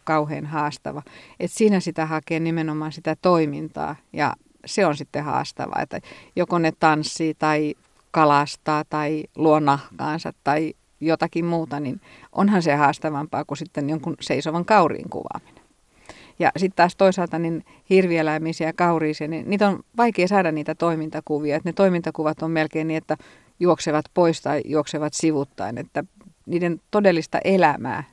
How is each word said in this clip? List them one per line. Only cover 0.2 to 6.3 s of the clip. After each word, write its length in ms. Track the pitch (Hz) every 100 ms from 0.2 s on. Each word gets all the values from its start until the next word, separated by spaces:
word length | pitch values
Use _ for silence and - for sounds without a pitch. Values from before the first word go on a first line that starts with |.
| 151 147 147
haastava. 560 | 156 147 - 143 143 - - - -
Et 120 | 175
siinä 280 | - 220 190
sitä 260 | 170 156 160
hakee 340 | 156 - 160
nimenomaan 520 | 165 165 160 151 156
sitä 240 | 151 160 156
toimintaa, 720 | 185 175 151 143 156 147 151 151 _
ja 220 | - 143 - _ _ -
se 200 | - 180
on 120 | 147
sitten 260 | 151 143
haastavaa, 580 | 147 131 139 - - -
että 180 | 156 - - - -